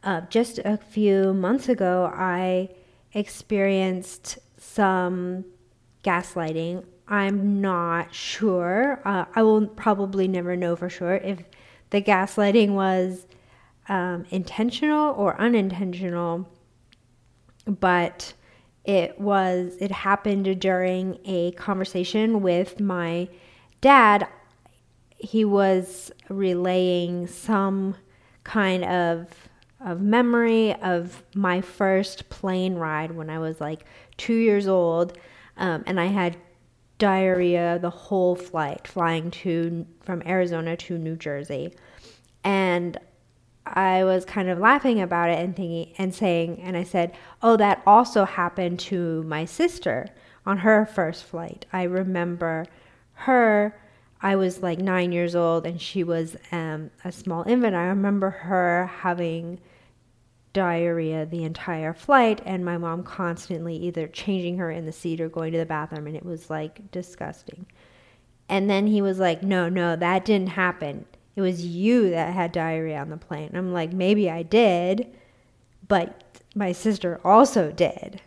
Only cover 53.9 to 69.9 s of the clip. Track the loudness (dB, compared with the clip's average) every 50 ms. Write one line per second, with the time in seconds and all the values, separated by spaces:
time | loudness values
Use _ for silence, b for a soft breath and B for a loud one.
53.9 | b b b b b b -2 0 2 2 2 0 -2 -4 -4 -4 -4 -2 -2 0
54.9 | 0 0 0 0 0 0 -2 0 0 2 2 2 2 0 -2 -4 -8 -8 -10 -6
55.9 | -4 -4 -2 0 0 -2 -2 -6 -8 -16 -12 -8 -8 -6 -6 -6 -8 -8 -10 -12
56.9 | _ _ -12 -12 -12 -8 -8 -6 -6 -4 -2 0 0 2 2 2 0 0 0 0
57.9 | 0 0 0 0 0 0 0 -2 -4 -6 -6 -2 0 2 2 2 2 0 0 -2
58.9 | -8 -6 -4 -4 -2 -2 -4 -4 -4 -6 -8 -10 -12 -14 b b b b b b
59.9 | b b _ _ _ _ _ _ _ _ _ _ _ -2 0 0 0 0 0 0
60.9 | 0 0 -2 -2 -2 -4 -4 -6 -6 -6 -6 -6 -8 -8 -8 -8 -6 -4 -4 -6
61.9 | -8 -8 2 4 6 6 6 4 2 -2 -4 -8 -6 -4 -4 -4 -4 -4 -4 -6
62.9 | -6 -6 -8 -12 -8 -6 -4 -4 -4 -6 -8 -8 -8 -8 -6 -8 -8 -6 -6 -6
63.9 | -4 -6 -8 -8 -10 -10 -4 -4 -4 -2 -2 -4 -4 -4 -4 -4 -6 -6 -8 -10
64.9 | -12 -8 -6 -6 -4 -4 -6 -6 -6 -6 -6 -2 -2 -2 -2 -2 -4 -6 -6 -8
65.9 | -10 -10 -10 -10 -12 -12 -10 -10 -12 -12 -10 -8 -8 -8 -8 -10 -12 -16 -20 -12
66.9 | -12 -12 -12 -12 -14 -12 -12 -12 -12 -14 _ -20 -20 -20 -20 _ b b b b
67.9 | b b b b b b b b b _ _ _ -2 0 2 2 2 2 4 4
68.9 | 2 2 2 0 0 2 2 0 0 0 0 0 0 2 0 0 0 0 0 0